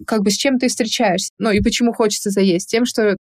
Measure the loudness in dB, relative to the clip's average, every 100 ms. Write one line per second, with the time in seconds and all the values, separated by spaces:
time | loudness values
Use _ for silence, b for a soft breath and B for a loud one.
0 | -4 0 0 0 0 0 0 -2 -4 0
1 | 0 0 -4 -4 0 2 0 0 0 0
2 | -2 -2 -4 0 2 2 0 -2 -2 0
3 | 0 0